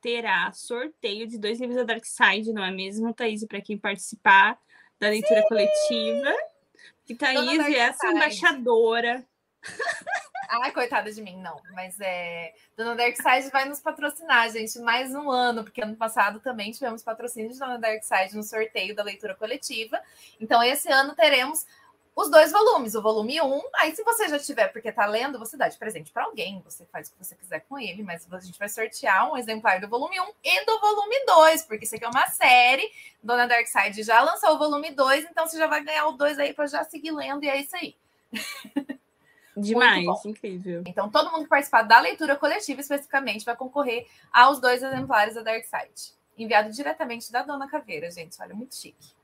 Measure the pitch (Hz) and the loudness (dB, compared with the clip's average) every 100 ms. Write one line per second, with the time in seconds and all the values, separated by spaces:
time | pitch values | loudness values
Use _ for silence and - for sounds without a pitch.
0 | 247 233 226 190 185 - - 240 294 - | -4 -4 0 0 0 -6 -10 -8 -8 -8
1 | 220 208 226 226 208 233 247 247 233 226 | -8 -6 -8 -6 -4 -4 -4 -2 -2 -4
2 | - - 226 196 220 214 190 190 190 202 | -6 2 2 2 -2 -4 -4 -6 -8 -4
3 | 226 226 233 214 220 202 202 208 214 202 | -4 -2 -4 -4 -8 -10 -8 -8 -6 -8
4 | - - - 196 202 240 _ _ _ _ | -10 -2 6 6 6 0 _ _ _ _
5 | 208 214 587 640 640 - 605 605 605 233 | 0 0 2 4 4 4 2 2 0 -2
6 | 226 226 269 440 640 _ _ _ - _ | -2 -2 -2 -4 -6 _ _ _ -20 _
7 | _ 240 285 262 254 311 294 277 240 - | _ -4 0 0 0 0 2 2 2 0
8 | 294 320 302 302 339 285 240 233 226 226 | 0 2 2 2 0 0 2 4 4 2
9 | 233 247 247 _ _ _ - - 587 - | 0 -2 -8 _ _ _ -18 -8 -6 -6
10 | - 807 - 740 784 233 262 320 247 247 | -6 -8 -8 -14 -6 -4 -2 -2 -2 -2
11 | 202 208 208 185 180 160 - 185 185 185 | -4 -10 -14 -14 -14 -16 -18 -14 -14 -8
12 | 190 180 175 170 165 _ _ - 226 233 | -6 -6 -6 -10 -12 _ _ -8 -6 0
13 | 240 247 302 254 269 269 269 285 311 311 | -2 0 2 2 2 -2 -2 -4 -8 -4
14 | 311 - 330 254 226 220 220 233 233 240 | -6 -6 2 2 2 -2 -8 -6 -2 -2
15 | 262 269 294 254 247 233 214 - 214 220 | -2 -6 -2 0 0 -2 -6 -8 -8 -6
16 | 226 220 202 208 262 233 208 226 262 226 | -6 0 0 0 -8 -6 -8 -6 -8 -8
17 | - 226 240 233 220 262 269 247 226 220 | -10 -10 -10 -10 -10 -8 -8 -4 -4 -4
18 | - 208 190 208 214 220 220 220 190 208 | -2 0 0 -4 -8 -6 -6 -4 -6 -6
19 | 208 196 208 185 220 277 - 233 220 320 | -8 -8 -12 -10 -8 -8 -8 -10 -8 -8
20 | - _ - _ 220 240 240 285 349 269 | -10 _ -20 _ 0 2 2 0 2 2
21 | 277 294 320 277 262 311 - _ _ _ | 2 4 4 4 0 -4 -8 _ _ _
22 | _ - 415 302 311 359 427 381 233 214 | _ -4 6 8 8 6 4 4 0 -2
23 | 208 214 214 302 294 277 - - 311 311 | 0 0 -2 0 0 0 -4 0 0 0
24 | 440 453 403 294 285 277 196 226 220 214 | 0 0 0 -2 -4 0 0 0 -8 -2
25 | 208 214 262 254 226 285 175 - 220 175 | 0 0 -2 -6 -12 -4 -4 -4 -10 -10
26 | 151 - 339 440 180 196 - - 175 175 | -10 -6 -6 -6 -8 -10 -16 -20 -16 -16
27 | 151 _ 185 - - 156 _ 277 214 180 | -16 _ -20 -20 -12 -12 _ -12 -10 -10
28 | 208 170 - 180 185 170 208 220 220 - | -12 -12 -12 -16 -16 -10 -10 -6 -8 -4
29 | 254 190 240 294 220 220 220 190 202 240 | 2 2 2 -2 -6 -2 0 0 0 -4
30 | 302 381 370 - - 381 427 440 415 415 | -4 -4 -6 -6 0 0 2 2 2 2
31 | 415 508 539 339 311 320 - 220 220 220 | 0 0 6 8 8 6 -2 -10 -8 -8
32 | 226 247 339 - 302 247 247 262 440 - | -4 0 0 2 6 8 6 4 -2 -8
33 | - _ 220 240 240 240 233 226 202 202 | -20 _ -2 0 2 2 2 0 -2 -2
34 | 214 226 285 370 403 302 302 285 311 277 | 4 4 4 2 2 4 2 -2 -4 0
35 | 269 277 320 339 320 320 311 302 294 311 | 2 2 0 -4 -4 0 0 0 -2 -2
36 | 302 285 285 294 285 285 294 294 311 311 | -2 0 -2 0 -4 -2 -4 -4 -6 -8
37 | 302 311 269 285 285 277 277 359 330 _ | -8 -8 -6 -6 -4 -4 -4 -10 -12 _
38 | _ _ _ 220 - 1077 - - 277 277 | _ _ _ -12 -12 -14 -8 -8 -8 -16
39 | _ _ _ _ _ - 202 233 247 196 | _ _ _ _ _ -8 -2 4 6 4
40 | 175 185 208 214 214 185 185 170 180 180 | 2 -2 -6 -10 -10 -10 -8 -10 -8 -6
41 | 202 302 311 330 302 294 285 233 214 226 | 0 2 2 -2 0 0 4 2 8 8
42 | - - 311 285 294 359 403 262 277 285 | 8 -2 -2 0 0 -2 -4 -8 -4 -6
43 | - 277 262 208 214 240 262 285 254 233 | -2 -4 -4 -8 -6 -8 -6 -4 -2 -2
44 | 240 _ _ 240 254 285 247 247 262 262 | -8 _ _ 8 8 8 2 2 0 -6
45 | 262 240 214 220 220 226 - - - - | 0 2 2 -2 -6 -6 -6 -10 -10 -14
46 | - _ _ _ 220 214 214 220 285 311 | -18 _ _ _ 2 2 2 -4 -6 -4
47 | 277 233 - 240 269 285 269 302 285 165 | -6 -8 -6 -6 -4 -8 -6 -8 -6 -10
48 | 170 175 165 - 180 190 262 - 160 _ | -10 -12 -16 -16 -16 -14 -14 -16 -18 _
49 | - _ | -20 _